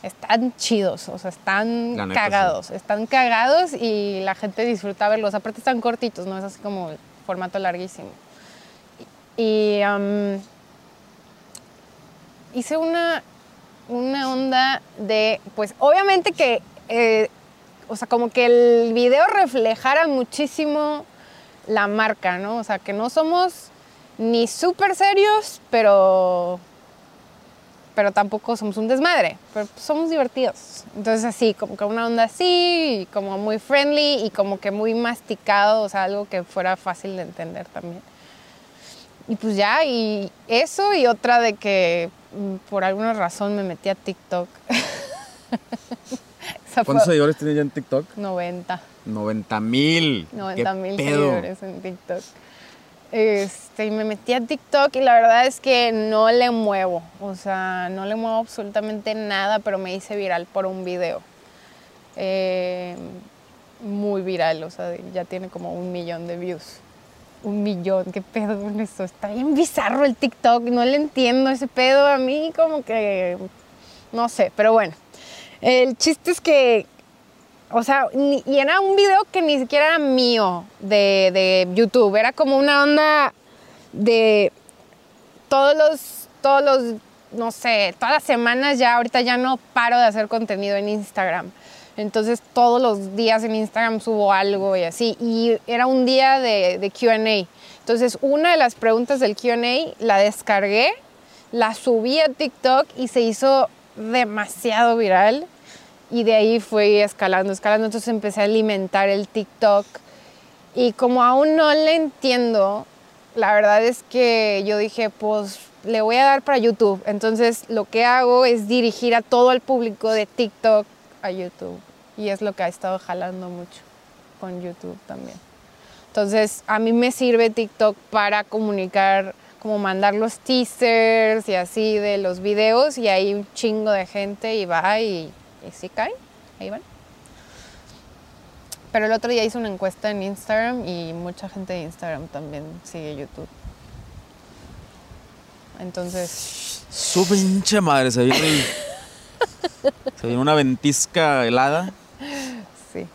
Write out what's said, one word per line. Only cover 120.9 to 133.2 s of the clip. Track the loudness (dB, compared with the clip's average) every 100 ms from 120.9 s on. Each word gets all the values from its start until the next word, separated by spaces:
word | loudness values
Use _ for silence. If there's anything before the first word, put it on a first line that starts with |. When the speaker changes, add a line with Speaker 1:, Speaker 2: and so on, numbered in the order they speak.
| _ _ -12
Speaker 1:
a | -10
YouTube. | -8 -10 -12 -14 -14 -20 -20 _ -8
Y | -6
es | -4
lo | -4
que | -4
ha | -6
estado | -4 -6 -6
jalando | -6 -8 -8 -10 -12
mucho | -14 -16 -20 -20 _ _ _ _ -16
con | -12 -10
YouTube | -12 -14 -16 -16 -16
también. | -16 -16 -18 _ _ _ _ -20 -20 -8
Entonces, | -4 0 0 0 -4 -4
a | -2
mí | 0
me | 0 0
sirve | 0 0 2 2
TikTok | 0 -6 0 0 0 _
para | -2 0 -2
comunicar, | -4 -4 -2 -4 -2 0 2 2 0 -10 -20 -14
como | -6 -4
mandar | -2 0 0 0
los | -4 -6
teasers | -2 0 0 0 2 4 4 4 2 0 -2
y | -4
así | -4 -2 -2 0
de | -2 -2
los | -2 -4
videos, | -2 2 4 4 2 0
y | 0
ahí | 2